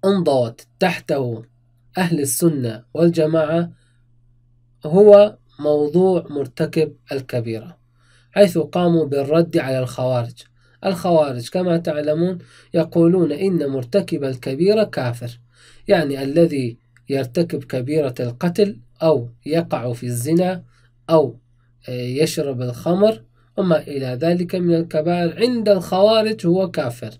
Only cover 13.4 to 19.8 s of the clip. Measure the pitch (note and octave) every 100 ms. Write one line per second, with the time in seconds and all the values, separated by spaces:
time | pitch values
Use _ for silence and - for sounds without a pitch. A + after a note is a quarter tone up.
13.4 | G3 F3 C#3+ C3+ B2 G3+ F#3+ - C#3 B2+
14.4 | - C3+ F3+ G#3+ G#3 - B2+ A#2 A#2 -
15.4 | _ _ _ - - F#3+ D3+ C#3 C#3 D3+
16.4 | E3 C#3+ B2 A2+ _ _ _ C3+ B2+ -
17.4 | E3+ - - C3 B2+ D3+ C#3 B2 B2 A#2+
18.4 | F3+ F3 G3+ G#3+ - _ D#3+ D3 A#2+ -
19.4 | - D#3 E3+ C#3+